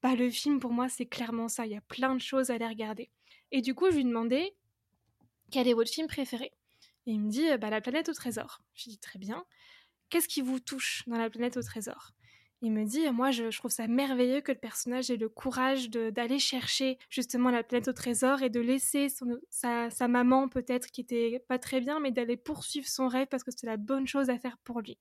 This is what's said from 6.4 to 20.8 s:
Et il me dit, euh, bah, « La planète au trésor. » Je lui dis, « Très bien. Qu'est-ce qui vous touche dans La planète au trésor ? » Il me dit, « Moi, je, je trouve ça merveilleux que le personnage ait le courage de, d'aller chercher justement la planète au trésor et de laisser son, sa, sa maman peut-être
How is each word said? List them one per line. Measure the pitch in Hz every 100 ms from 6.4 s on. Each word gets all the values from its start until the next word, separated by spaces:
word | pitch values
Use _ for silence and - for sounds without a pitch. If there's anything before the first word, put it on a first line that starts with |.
| 262 _ _ _ _ _ -
Et |
il | 214
me | 214
dit, | 214 320
euh, | 269
bah, « | 214
La | 214
planète | 214 277 330
au |
trésor. » | 320 254 226 - - _
Je | -
lui | 240
dis, « | 208
Très | - 190
bien. | 190 233 359 _ - - _ _ _
Qu'est-ce | 339 320
qui | -
vous | 254 262
touche | - 269 254 - -
dans | 233
La | 226
planète | 226 240 247
au |
trésor ? » | 233 - 202 - - _ _ _ _ _ 226
Il |
me | 214 214
dit, « | 254 320
Moi, | 240 262
je, | 247 226
je | 220
trouve | 247
ça | - 226
merveilleux | 240 277 262 247 269
que | 285
le | 269
personnage | 233 - - 247 254
ait | 240
le | 220
courage | - 269 254 262 269 247
de, | 233 226
d'aller | 220 233 269
chercher | 262 262 254 - 262 254 -
justement | - 247 247 247
la | 240
planète | 226 247 247
au |
trésor | 247 - 240 254 277
et | 262
de | 233
laisser | 233 262 - 285 277
son, | - 247 240 -
sa, | - 247 233 233
sa | 226 247
maman | 247 247 262 269
peut-être | 254 247 247